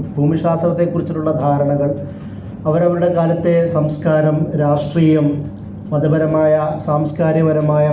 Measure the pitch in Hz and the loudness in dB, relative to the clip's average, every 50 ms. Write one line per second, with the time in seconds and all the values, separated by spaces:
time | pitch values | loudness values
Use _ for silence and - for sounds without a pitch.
0 | - - - 143 147 156 165 165 - 170 165 165 175 170 170 170 175 165 170 170 | -6 -6 -2 0 0 0 0 0 0 0 0 0 0 0 0 0 0 0 0 -4
1 | - - 156 160 156 156 151 127 135 147 143 139 143 143 143 143 143 143 147 - | -4 -4 -6 -4 -2 -2 -2 0 0 0 2 2 2 0 0 0 0 -2 -2 -4
2 | - - - - - - - - - - - - - 156 151 170 175 175 170 170 | -8 -10 -12 -14 -14 -14 -14 -12 -12 -14 -14 -6 -2 -2 0 2 2 2 2 2
3 | 175 170 165 170 165 165 - - - 175 170 170 170 165 156 151 147 147 - - | 0 0 2 2 2 0 0 0 2 2 2 2 2 2 0 0 0 -2 -4 -2
4 | - 156 156 151 151 151 156 160 160 - - 147 147 143 147 147 - - - 170 | 0 0 2 2 2 2 2 0 -2 -2 -2 0 0 2 0 0 -2 -2 0 2
5 | 160 156 156 156 147 147 143 147 - - - - - - - - - - 151 147 | 4 4 4 4 2 0 0 -2 -6 -8 -12 -12 -14 -14 -14 -14 -8 -4 -2 0
6 | 156 151 156 156 156 156 156 156 156 151 156 156 151 156 - - - 160 147 151 | 0 2 2 2 0 0 2 2 4 4 4 2 2 -2 -4 -4 -4 -2 0 0
7 | 156 151 - - 165 160 156 160 160 160 151 151 151 151 151 151 151 151 | 0 -2 -2 0 0 2 2 2 2 2 2 2 2 2 2 2 2 2